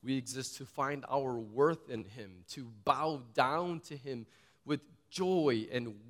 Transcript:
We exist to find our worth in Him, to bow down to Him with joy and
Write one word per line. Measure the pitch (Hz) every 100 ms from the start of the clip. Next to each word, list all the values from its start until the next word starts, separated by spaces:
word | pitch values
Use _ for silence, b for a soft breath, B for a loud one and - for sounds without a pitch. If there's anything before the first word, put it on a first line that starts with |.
We | - 135
exist | 120 127 127 -
to |
find | 135 - 139 143 -
our | 139 131 120
worth | 110 110 147 160 -
in | 120
Him, | 95 117 101 92 90
to | - 123 107
bow | 101 135 156 147 120
down | 110 131 156 180 165
to | - 143
Him | 131 127 110 b b b
with | - 147 - - _
joy | - 185 185 147 117 110
and | 123 117 104 113